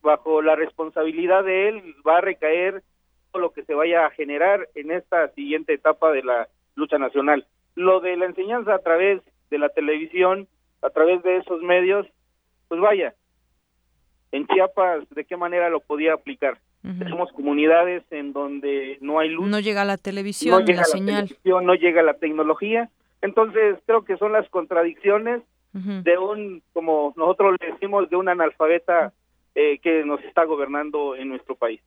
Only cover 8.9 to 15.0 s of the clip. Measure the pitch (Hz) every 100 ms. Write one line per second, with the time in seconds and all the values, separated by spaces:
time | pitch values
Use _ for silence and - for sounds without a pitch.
8.9 | 165 190 190 _ _ _ 147 147 160 147
9.9 | 151 160 185 180 190 196 _ _ _ 139
10.9 | - 160 180 180 185 - 170 175 180 180
11.9 | 202 202 _ _ _ _ _ _ 170 208
12.9 | 202 139 _ _ _ _ _ _ _ _
13.9 | _ _ _ _ 135 143 185 185 202 185
14.9 | 160